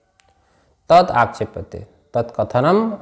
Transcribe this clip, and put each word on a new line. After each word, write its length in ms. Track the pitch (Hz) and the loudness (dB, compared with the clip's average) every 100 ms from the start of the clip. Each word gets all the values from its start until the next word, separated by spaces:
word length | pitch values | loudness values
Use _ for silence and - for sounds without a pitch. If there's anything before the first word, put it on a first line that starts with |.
| _ _ _ _ _ _ _ _ - | _ _ _ _ _ _ _ _ 4
तत् 220 | 175 185 | 4 4
आक्षेप्यते, 760 | 120 117 - 110 - - 87 101 _ _ | 2 0 -2 -8 -10 -14 -16 -18 _ _
तत्कथनम 840 | 101 95 - 104 123 147 202 226 202 | -6 -4 -4 -4 0 2 0 0 -6